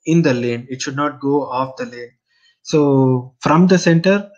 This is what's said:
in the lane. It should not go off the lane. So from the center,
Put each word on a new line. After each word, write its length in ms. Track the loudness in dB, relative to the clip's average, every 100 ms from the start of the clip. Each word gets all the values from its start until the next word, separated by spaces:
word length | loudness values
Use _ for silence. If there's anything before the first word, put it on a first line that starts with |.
| -2
in 160 | 0
the 120 | 2
lane. 340 | 0 -2 -6 -10
It 120 | -10
should 140 | -8 -4
not 240 | -6 -4
go 260 | -4 -2 -2
off 320 | -6 -6 -8
the 80 | -14
lane. 260 | -14 -18 _ _ _ _ _
So 720 | -4 0 2 2 2 0 -4 _
from 260 | 0 4 4
the 140 | 4
center, 500 | 4 2 2 0 -2